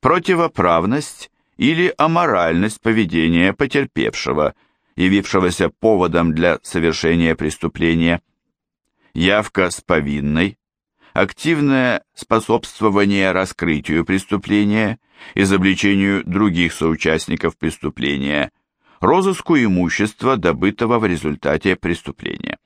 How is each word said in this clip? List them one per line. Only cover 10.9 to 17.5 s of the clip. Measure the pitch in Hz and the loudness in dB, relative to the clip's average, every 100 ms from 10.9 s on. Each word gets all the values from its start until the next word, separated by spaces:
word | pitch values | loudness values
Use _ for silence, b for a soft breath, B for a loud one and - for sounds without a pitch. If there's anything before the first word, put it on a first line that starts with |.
| _ b | _ b
активное | - 95 - 151 160 147 135 127 110 _ | -2 -2 -2 -2 0 2 2 0 -2 _
способствование | - - 113 110 117 - - 110 101 101 101 95 | -20 -2 -2 2 -2 -2 -2 0 2 2 2 0
раскрытию | 92 92 - 85 76 - 76 | 0 -2 -4 -2 -2 0 -2
преступления, | 85 95 - 104 - 104 104 104 107 110 B B B - | 0 -2 -2 -6 0 0 2 0 -2 -4 B B B 0
изобличению | 98 98 95 95 101 98 98 98 - | 2 4 2 2 2 2 2 0 -2
других | 90 107 82 85 | 0 0 2 -2
соучастников | - 82 80 - 80 - 78 82 | 0 -2 0 0 -2 -2 -4 -4